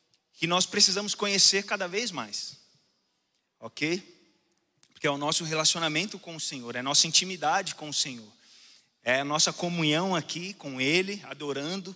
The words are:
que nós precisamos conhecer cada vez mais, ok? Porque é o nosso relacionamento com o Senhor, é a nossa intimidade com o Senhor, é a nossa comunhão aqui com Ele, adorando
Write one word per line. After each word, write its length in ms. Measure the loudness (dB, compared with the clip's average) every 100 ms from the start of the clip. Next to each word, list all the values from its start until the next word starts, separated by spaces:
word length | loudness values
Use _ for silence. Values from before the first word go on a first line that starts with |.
| _ _ _
que 140 | -4 2
nós 180 | 2
precisamos 500 | 2 4 4 2 -2
conhecer 480 | -2 0 6 6 4 0
cada 200 | -4 -2
vez 240 | -2 -4
mais, 460 | -6 -8 -8 -10 -14 _ _ _ _ _ _ _ _ _ _
ok? 540 | -14 -6 -2 -2 -6 -20 _ _ _ _ _ _ -20
Porque 140 | -4 -2
é 40 |
o 80 | 0
nosso 260 | 0 0
relacionamento 720 | 0 2 2 2 0 0 -4 -8
com 160 | -12
o 60 | -8
Senhor, 340 | -8 -8 -8
é 40 | -6
a 40 |
nossa 240 | 2 4 6
intimidade 680 | 4 2 -2 2 2 0
com 160 | -8 -6
o 40 |
Senhor, 380 | -2 -2 -6 -16 _ -20 -20 -20 -20 _ _
é 180 | 0 0
a 40 |
nossa 280 | 2 2 2
comunhão 640 | 0 -2 0 2 2 2 0
aqui 380 | -2 -8 -10
com 260 | -12 -10 -2
Ele, 420 | 2 2 0 -6 -12
adorando 680 | -10 -6 -4 -4 -6 -8